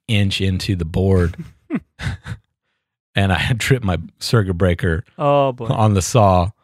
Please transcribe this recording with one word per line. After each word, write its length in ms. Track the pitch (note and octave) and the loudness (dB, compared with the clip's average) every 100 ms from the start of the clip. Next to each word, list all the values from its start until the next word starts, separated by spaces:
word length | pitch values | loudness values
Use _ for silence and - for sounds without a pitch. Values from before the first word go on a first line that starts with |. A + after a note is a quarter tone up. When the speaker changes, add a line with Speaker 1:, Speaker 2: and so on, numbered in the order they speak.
| - | -2
Speaker 1:
inch 320 | G#2 G2 - | 0 0 0
into 360 | F#2+ F#2 - F#2 | -2 -2 -2 -4
the 80 | |
board. 520 | D#2+ F2+ G2 F#2+ E2+ E2 - - - | -2 0 2 4 2 -2 -12 -20 -10
<laughs> 140 | C4+ - - - - - - _ _ _ _ _ _ _ - | -8 -8 -10 -8 -8 -10 -14 _ _ _ _ _ _ _ -2
And 160 | G2 | 0
I 60 | E2 | 0
had 220 | - A#2 | -2 -2
tripped 240 | - B2+ | 0 0
my 140 | G2+ E2 E2 _ | 0 -4 -6 _
circuit 360 | - A#2+ F#2+ | -2 0 0
breaker 500 | F2 F#2+ E2+ F2+ D#2+ - - | 0 0 0 -2 -4 -6 -4
Speaker 2:
Oh, 340 | D3 C#3+ C#3 | 0 2 0
boy. 140 | B2 A#2 | -2 -6
Speaker 1:
on 280 | - A2 | 0 2
the 80 | G2 | 2
saw. 480 | D#2+ A#2+ G2+ F2+ F2 - | 2 4 4 4 2 -4